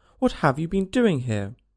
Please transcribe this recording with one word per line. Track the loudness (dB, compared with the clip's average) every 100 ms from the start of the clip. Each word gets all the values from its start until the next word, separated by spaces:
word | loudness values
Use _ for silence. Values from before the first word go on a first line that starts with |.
| _ _
"What | -2 2
have | 0 0
you | -2
been | -2 0
doing | 2 2 2
here?" | -2 -4 -4 -12 _